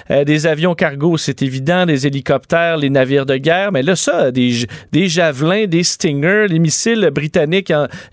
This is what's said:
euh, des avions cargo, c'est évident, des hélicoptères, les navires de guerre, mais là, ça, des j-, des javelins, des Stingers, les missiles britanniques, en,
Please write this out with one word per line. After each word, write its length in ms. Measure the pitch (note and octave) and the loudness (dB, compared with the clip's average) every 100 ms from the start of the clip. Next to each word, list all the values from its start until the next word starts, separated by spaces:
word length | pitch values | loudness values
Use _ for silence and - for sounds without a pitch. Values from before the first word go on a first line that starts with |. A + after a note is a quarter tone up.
| - | -2
euh, 140 | C#3 | 0
des 240 | C#3+ D3+ D#3+ | 2 2 2
avions 260 | D3+ F3+ | 0 0
cargo, 440 | E3+ E3 C#3 E3 D#3+ | 0 -2 0 0 0
c'est 260 | - C3 | -2 -4
évident, 420 | C3+ C3 C3+ F3+ F3+ | -4 -2 -2 0 2
des 220 | C#3 C#3+ | 0 0
hélicoptères, 720 | C#3 C3 C3+ - E3+ E3+ E3 | -2 0 -2 0 0 0 0
les 120 | C#3 | 0
navires 380 | C#3 C3 C#3 C3+ | 2 2 2 0
de 80 | C3 | 0
guerre, 340 | D3+ F3 G3+ | 0 0 0
mais 120 | C#3 | 0
là, 120 | C#3+ F3+ | 0 0
ça, 360 | - E4+ C#3 | 0 0 0
des 180 | B2+ B2 | 2 0
j-, 180 | A#2 A#2+ - - | 0 -4 -10 -4
des 160 | D3+ F#3+ | 0 0
javelins, 580 | D#3+ E3 B2+ D#3+ G3+ G#3+ | 0 0 0 0 0 0
des 160 | E3 | 0
Stingers, 640 | F3 - D#3+ C#3+ D#3 G#3 G#3 | 0 -2 -2 0 0 0 2
les 80 | E3 | 2
missiles 500 | E3 - A3+ A#3 F3 | 0 0 0 2 2
britanniques, 580 | C#3+ D3+ F#3 D3+ F#3+ F#3+ | 0 -2 0 0 0 0
en, 180 | D3+ C3 - - | -2 -2 -8 -8